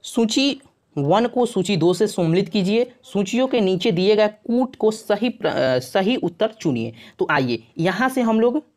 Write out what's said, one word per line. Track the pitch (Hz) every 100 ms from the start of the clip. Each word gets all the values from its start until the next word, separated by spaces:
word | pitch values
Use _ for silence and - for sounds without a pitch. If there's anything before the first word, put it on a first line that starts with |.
सूची | - - 226 - 277 254 _ _ _ -
वन | 143 190 240
को | 247 233
सूची | 196 185 196
दो | 165
से | 180 214
सम्मिलित | 202 165 170 202
कीजिए, | 208 185 220 247 -
सूचियों | - 196 196 233 262
के | 254
नीचे | 190 185 233
दिए | 170 185 214
गए | 214
कूट | 208 - 240 254 -
को | 220
सही | 220 - 202 247
प्र-, | - 156
अ, | 135 131 127
सही | 123 196 190 262
उत्तर | 175 170 214
चुनिए। | 220 170 123 113 - - _
तो | -
आइए | 147 131 113 - -
यहाँ | 170 185 262
से | 262
हम | 233 220
लोग | 233 269 -